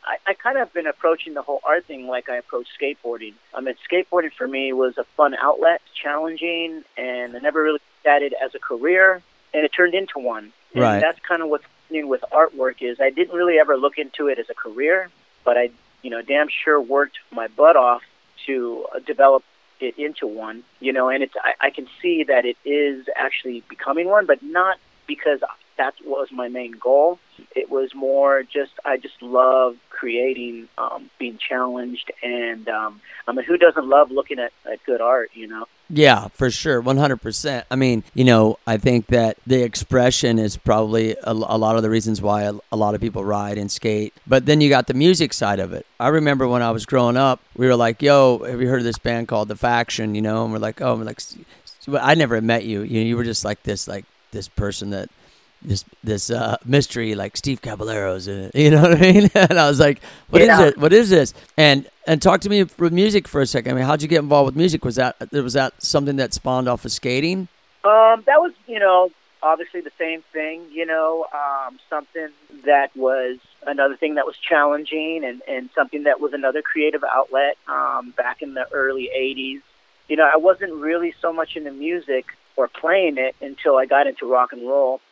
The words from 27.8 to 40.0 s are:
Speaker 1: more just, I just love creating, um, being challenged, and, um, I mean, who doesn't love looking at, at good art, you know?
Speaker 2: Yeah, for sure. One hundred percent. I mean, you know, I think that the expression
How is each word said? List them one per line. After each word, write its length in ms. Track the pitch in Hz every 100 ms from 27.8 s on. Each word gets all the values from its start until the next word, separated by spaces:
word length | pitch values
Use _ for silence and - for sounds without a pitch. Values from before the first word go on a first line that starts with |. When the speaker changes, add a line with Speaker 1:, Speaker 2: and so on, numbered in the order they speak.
| 135
Speaker 1:
more 500 | 135 135 139 139 139
just, 280 | 127 143 139 - 139
I 120 | 131
just 240 | 131 _
love 540 | 123 123 131 131 127 120 _
creating, 800 | - 123 117 131 127 120 117 117 -
um, 320 | 120 120 - _
being 180 | 123 110
challenged, 760 | - 127 127 123 123 120 - -
and, 460 | 120 120 117 113 110
um, 320 | 110 110 104 - - -
I 60 |
mean, 120 | 127 123
who 120 | 175
doesn't 300 | 170 156 131
love 220 | 139 139
looking 300 | 135 131 135
at, 120 | 120 _ 135
at 180 | 110 -
good 160 | 120
art, 300 | 117 127 110
you 140 | 117 110
know? 180 | 110 113 _ _
Speaker 2:
Yeah, 400 | 151 147 113 104
for 200 | - 131
sure. 320 | - 160 127
One 160 | 123 135
hundred 200 | 143 123
percent. 500 | 113 107 151 127 -
I 60 | 127
mean, 280 | 131 117 -
you 100 | -
know, 340 | 127 117 110 110 -
I 120 | 110
think 300 | 131 120 107
that 300 | 120 113 - -
the 160 | 131
expression 800 | 120 - - 131